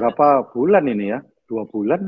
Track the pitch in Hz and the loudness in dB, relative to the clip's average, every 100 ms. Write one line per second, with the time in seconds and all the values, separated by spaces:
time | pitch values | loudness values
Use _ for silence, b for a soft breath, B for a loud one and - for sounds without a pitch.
0 | 117 - 147 139 120 120 156 202 143 104 | -2 2 4 2 0 -2 2 2 2 -2
1 | 101 123 - _ - 113 104 107 104 180 | -4 -6 -10 _ -10 -8 -6 -4 -2 -2